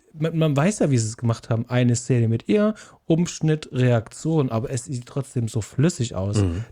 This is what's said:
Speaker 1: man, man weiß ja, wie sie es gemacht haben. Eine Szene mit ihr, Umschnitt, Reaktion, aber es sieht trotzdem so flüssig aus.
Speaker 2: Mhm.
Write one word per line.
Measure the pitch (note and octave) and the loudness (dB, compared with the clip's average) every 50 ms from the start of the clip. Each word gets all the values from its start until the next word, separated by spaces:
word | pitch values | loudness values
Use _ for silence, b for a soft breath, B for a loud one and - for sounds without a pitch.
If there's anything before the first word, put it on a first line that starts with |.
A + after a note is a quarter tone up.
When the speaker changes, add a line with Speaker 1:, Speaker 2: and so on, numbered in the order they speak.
| _ _ | _ _
Speaker 1:
man, | - D#3 D#3 E3 E3 | -8 -4 -4 -2 0
man | D#3+ D#3+ D#3 C#3 | 0 2 2 2
weiß | C3+ D3 G3 G#3 - | 2 2 2 2 2
ja, | - D3+ | 2 2
wie | C3+ A#2+ | 2 2
sie | A2 G#2+ | 0 -2
es | A2+ | -4
gemacht | - A#2+ A#2 A2+ - - - | -2 -2 -2 -2 -2 -2 -2
haben. | A#2 A2+ A#2 - | -2 -2 -2 0
Eine | B2 B2 B2+ A#2+ A#2+ | 0 2 2 2 2
Szene | - - - C3 A#2+ A#2 A2 | 0 0 0 2 2 2 2
mit | A2+ A#2 - - | 0 0 0 0
ihr, | G3+ G#3+ G#3 G#3+ A3 B B B B B B | 2 2 2 2 0 B B B B B B
Umschnitt, | - E3 D#3+ F3 - - - - D#3 D#3 D3+ - - | 0 0 0 0 -2 -4 -2 0 0 0 0 -2 -4
Reaktion, | - B2+ B2+ B2 A#2+ A2+ - - - - - D#3 E3 D#3 C3+ B2 | -2 2 2 4 4 2 0 -4 -10 -8 -4 0 0 2 0 0
aber | A2+ A2+ A#2 C3+ | 0 -2 -4 -4
es | C3+ B2+ - | -6 -6 -6
sieht | - C#3 A#2+ B2 | -6 -8 -8 -8
trotzdem | - - C#3+ C3 - - C3 A2+ A2 | -8 -8 -8 -8 -6 -4 -4 -4 -2
so | - A2 | -4 -4
flüssig | G2+ - - - C#3 E3+ - - A#2+ A2+ - | -6 -4 -2 0 0 0 0 -2 -4 -6 -4
aus. | F#2 F#2+ G2+ G#2 G#2+ | -4 -4 0 0 2
Speaker 2:
Mhm. | G2+ F2+ E2 F#2 A#2 - | 2 0 0 -4 -8 -8